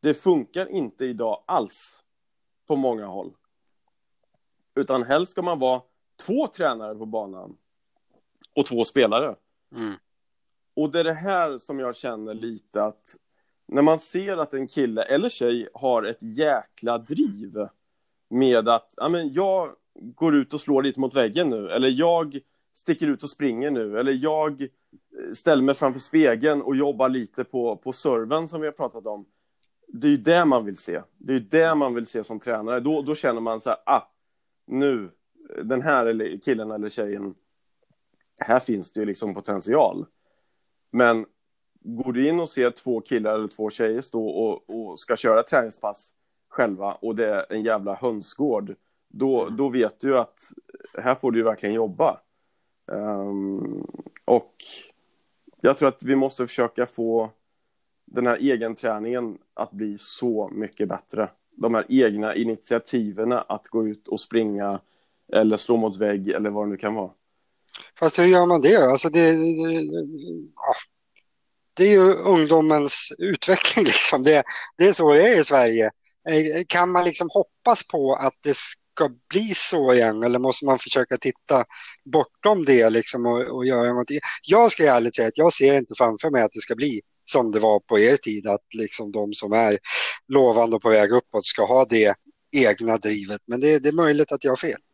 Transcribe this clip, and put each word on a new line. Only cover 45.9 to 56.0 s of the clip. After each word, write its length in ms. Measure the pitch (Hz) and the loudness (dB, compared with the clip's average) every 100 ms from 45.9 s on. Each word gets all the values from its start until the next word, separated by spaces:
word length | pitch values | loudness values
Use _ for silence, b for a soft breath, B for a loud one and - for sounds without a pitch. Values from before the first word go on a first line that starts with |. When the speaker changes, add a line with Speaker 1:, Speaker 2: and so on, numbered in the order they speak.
| 101 - _ _ _ _ | -10 -18 _ _ _ _
Speaker 1:
själva 440 | - 120 95 101 | -4 -2 -2 -8
och 220 | - 113 110 | -8 -8 -4
det 120 | 110 | -2
är 240 | 101 - | -2 -4
en 100 | 110 | -6
jävla 300 | 110 107 98 95 | -2 -2 -4 -6
hönsgård, 800 | 123 110 98 - 143 110 101 98 _ _ _ | -6 -6 -12 -6 -2 -2 -6 -14 _ _ _
då, 340 | 104 135 127 | -4 0 0
Speaker 2:
Mm. 160 | 87 113 | -2 -2
Speaker 1:
då 120 | 139 | -2
vet 300 | 127 110 - | 0 -2 -2
du 200 | 135 131 | -2 0
att 200 | - _ - - _ - - - | -2 _ -20 -20 _ -20 -18 -8
här 180 | 120 131 | -2 -2
får 160 | 131 | 0
du 80 | 117 | 0
ju 60 | 113 | 0
verkligen 300 | 107 104 110 | -2 -4 -2
jobba. 440 | 110 92 156 - _ _ _ _ _ _ - | -4 0 -2 -2 _ _ _ _ _ _ -12
Ehm, 960 | 104 104 101 98 101 98 98 95 - - - - _ - | -10 -6 -6 -6 -6 -6 -6 -8 -10 -12 -16 -18 _ 0
och 300 | 120 - _ - - - _ _ _ _ _ _ _ | 0 0 _ -20 -20 -20 _ _ _ _ _ _ _
jag 160 | - 135 | 0 2
tror 120 | 143 | 0
att 140 | 120 | -2